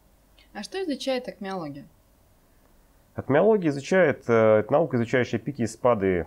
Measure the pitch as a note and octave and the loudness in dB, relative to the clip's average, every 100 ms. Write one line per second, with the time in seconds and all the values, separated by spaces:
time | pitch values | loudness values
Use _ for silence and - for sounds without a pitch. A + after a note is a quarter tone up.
0 | _ _ _ _ _ G#3 G3+ F#4+ F4+ C4 | _ _ _ _ _ -16 -10 -8 -6 -6
1 | C4+ B3+ B3 - G3 F#3+ D3 C#3 - _ | -4 -6 -6 -12 -10 -8 -10 -12 -18 _
2 | _ _ _ _ _ _ _ _ _ _ | _ _ _ _ _ _ _ _ _ _
3 | _ - - C#3+ G#3 G#3+ E3 C#3 - F#3+ | _ -14 0 2 4 2 0 -4 0 2
4 | D#3 - - A2+ A2 G#2+ G#2 C#3+ D#3 B2 | 2 0 0 4 6 4 4 0 0 -2
5 | A#2 C3 A#2 A2+ - B2+ A2 - B2 A2+ | 0 0 0 -4 -6 -6 -6 0 0 2
6 | F#2+ F2+ | 2 0